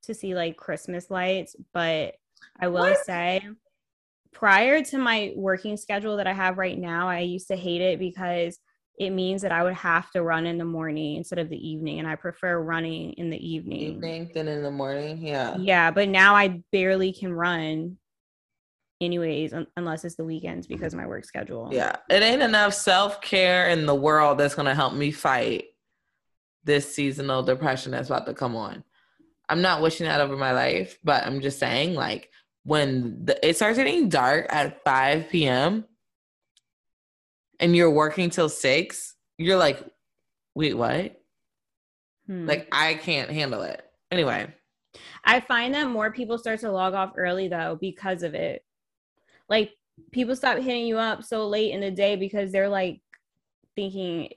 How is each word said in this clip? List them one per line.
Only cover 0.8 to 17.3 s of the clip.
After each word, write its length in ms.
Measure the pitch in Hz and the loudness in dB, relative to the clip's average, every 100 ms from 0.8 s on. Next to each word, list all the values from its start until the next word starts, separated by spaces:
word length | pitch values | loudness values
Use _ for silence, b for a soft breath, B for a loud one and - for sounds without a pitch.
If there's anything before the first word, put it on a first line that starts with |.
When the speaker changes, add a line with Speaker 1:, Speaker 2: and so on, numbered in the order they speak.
| - 175 180 | -6 -10 -6
Speaker 1:
lights, 460 | 190 180 190 170 - - | -4 0 -2 -4 -16 -10
but 400 | 175 165 160 147 - _ _ b _ | -4 0 0 -2 -8 _ _ b _
I 80 | 180 | -2
will 140 | 175 | 2
Speaker 2:
What? 160 | 180 190 | 4 4
Speaker 1:
say, 440 | 190 180 175 185 202 220 _ _ _ _ _ _ _ | 2 -2 0 -2 -4 -20 _ _ _ _ _ _ _
prior 480 | - 214 196 240 302 | 0 6 8 8 4
to 140 | 277 277 | 2 -2
my 340 | 254 226 208 | 0 0 -2
working 420 | - 190 185 214 208 | -4 -2 -2 -2 -8
schedule 420 | - 208 214 208 | -4 -4 -2 -2
that 100 | 190 | -2
I 40 | |
have 260 | 190 185 185 | 0 0 0
right 200 | 185 - | -2 -4
now, 300 | 175 170 180 | -4 -2 -2
I 100 | 175 | -2
used 280 | 175 180 - | -4 -6 -6
to 80 | 190 | -6
hate 240 | 180 175 | -4 0
it 180 | 185 160 | 0 0
because 600 | 185 180 185 175 170 180 _ _ _ _ | -4 -6 -4 -2 -2 -6 _ _ _ _
it 140 | 190 | -4
means 320 | 190 185 190 | -2 -2 -2
that 80 | 190 | -2
I 140 | 170 | 0
would 100 | 175 | 0
have 380 | 185 180 165 175 | 0 0 0 0
to 100 | 185 | -4
run 240 | 165 160 165 | 0 0 -2
in 100 | 170 | -4
the 80 | |
morning 520 | 170 165 160 151 151 151 | -4 -4 -6 -4 -6 -8
instead 240 | 165 175 | -8 -6
of 80 | 160 | -6
the 200 | 160 160 | -8 -10
evening, 300 | 156 156 156 | -8 -8 -6
and 80 | 160 | -6
I 80 | |
prefer 460 | 156 180 170 185 175 | -6 -8 -6 -4 -2
running 540 | 160 165 165 160 165 | -2 -4 -4 -6 -10
in 140 | - 170 | -8 -8
the 160 | 160 | -8
evening. 360 | - 160 175 - | -8 -8 -8 -8
Speaker 2:
Evening 500 | 151 156 165 165 170 | -8 -8 -8 -8 -8
than 140 | 165 156 | -6 -6
in 160 | 147 | -4
the 80 | 147 | -6
morning, 480 | 143 135 139 147 160 | -6 -6 -6 -6 -8
yeah. 380 | 160 143 120 - | -6 -4 -4 -4
Speaker 1:
Yeah, 320 | 185 180 165 | 2 4 4
but 180 | 165 202 | 2 2
now 280 | 190 196 202 | 8 8 8
I 260 | 202 180 - | 6 0 -2
barely 420 | 196 185 190 190 | 0 2 2 0
can 200 | 185 185 | -2 -8